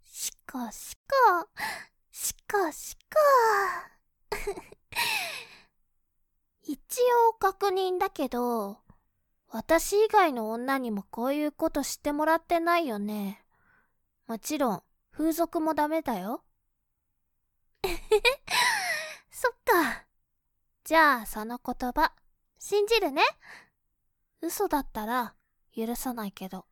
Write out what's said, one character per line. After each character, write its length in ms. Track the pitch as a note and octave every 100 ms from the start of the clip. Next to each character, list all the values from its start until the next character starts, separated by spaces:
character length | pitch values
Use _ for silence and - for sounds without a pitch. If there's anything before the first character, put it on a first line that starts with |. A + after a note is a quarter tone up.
シ 280 | _ - - - -
コ 240 | C4 A#3
シ 260 | - - -
コ、 60 | _ C5+ A#4+ F4+ E4 - - - - _ _
シ 240 | - - - _
コ 240 | G#4 F4
シ 260 | - - - _ D#5 D5 C5+ A4+ G4+ G4 F4 - _ _ _ _
コ。 0 |
<laughs> 320 | - - - - - _ - A#5 G#5+ F5 - - - _ _ _ _ _ _ _ _ _ _
一 400 | - C#4 _ - B4 A#4+ A#4
応 40 |
確 320 | A4+ F#4+ F#4+ G4
認 320 | F#4+ F#4+ F4+
だ 120 | F#4+
け 180 | - C4+
ど、 520 | A#3+ A#3+ A#3 G3+ G#3 _ - _ _ _ _ _
私 560 | A3+ - E4 - G4+
以 40 | G#4+
外 240 | G#4+ F4+
の 180 | B3 A3
女 280 | A3+ B3+ C4+
に 140 | B3
も 100 | G#3
こ 220 | - -
う 100 | A#3+
い 120 | C#4+ D4+
う 60 |
こ 160 | - D#4+
と 140 | D4+
し 140 | C4+ -
て 160 | D4
も 140 | D4 D#4
ら 100 | E4
っ 80 |
て 160 | _ E4+
な 180 | E4 E4+
い 80 | D#4+
よ 140 | G#3
ね。 440 | G#3 G#3+ G3 G3+ _ _ _ _ _ _ _ _ _
も 100 | A3+
ち 180 | - D4
ろ 160 | C4+
ん、 120 | F#3 _ _ _
風 220 | - D#4
俗 280 | D#4+ E4 E4+
も 140 | D#4
ダ 140 | D#4 D4
メ 120 | D#4+
だ 160 | D#4 G#3+
よ。 260 | F#3+ B3+ _ _ _ _ _ _ _ _ _ _ _ _ _ _
<laughs> 1500 | F#4 F4 - G#4+ B4+ C5+ - A5+ A#5+ A5 F#5 D#5 D#5 D5+ _
そ 200 | - B4
っ 20 | A#4
か。 420 | - F4 C#4 A3+ _ _ _ _ _ _ _ _
じ 120 | - D#4
ゃ 260 | D4+ B3+
あ 40 | G#3+
そ 180 | A3
の 140 | A3 A#3+
言 320 | - B3+ B3
葉、 220 | C4 D#4 _ _ _ _ _
信 280 | - G4+ G#4
じ 140 | A4+
る 100 | F4+
ね。 140 | C#4 A4+ - - - - _ _ _ _ _ _ _
嘘 280 | E4 - G4
だ 100 | D4
っ 100 | C4+
た 140 | -
ら 320 | G#3+ B3 A3+ _ _ _ _
許 200 | - A3+ A#3+
さ 180 | C4
な 120 | A#3+ G#3
い 60 |
け 160 | - F#3+
ど。 180 | F#3 -